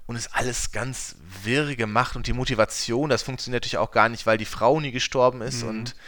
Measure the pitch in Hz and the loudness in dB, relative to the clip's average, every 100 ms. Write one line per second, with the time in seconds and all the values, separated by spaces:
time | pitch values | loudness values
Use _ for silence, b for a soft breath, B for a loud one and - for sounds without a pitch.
0 | - 117 - - 123 120 - 104 127 123 | -10 -8 -4 -2 -2 -2 -4 -4 -6 -6
1 | - - 85 95 104 135 147 123 110 110 | -10 -14 -16 -6 0 2 2 -2 0 2
2 | 131 123 110 123 127 113 107 - - 117 | 0 -2 -2 -2 0 2 2 0 -2 0
3 | 151 117 - 127 - 123 - 85 110 117 | 2 0 0 -8 -4 -2 -2 0 2 4
4 | 113 117 110 110 107 - 113 156 143 123 | 4 4 2 2 0 2 4 4 0 -2
5 | - 135 127 127 117 123 113 110 117 - | 0 4 4 2 -4 -4 -4 -4 -6 -10